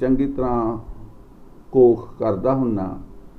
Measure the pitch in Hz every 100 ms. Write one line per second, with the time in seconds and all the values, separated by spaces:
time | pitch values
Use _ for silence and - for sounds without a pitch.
0 | 127 131 139 139 127 120 113 110 - -
1 | - - - - - - - 135 123 110
2 | - - 113 98 113 135 127 104 92 107
3 | - - -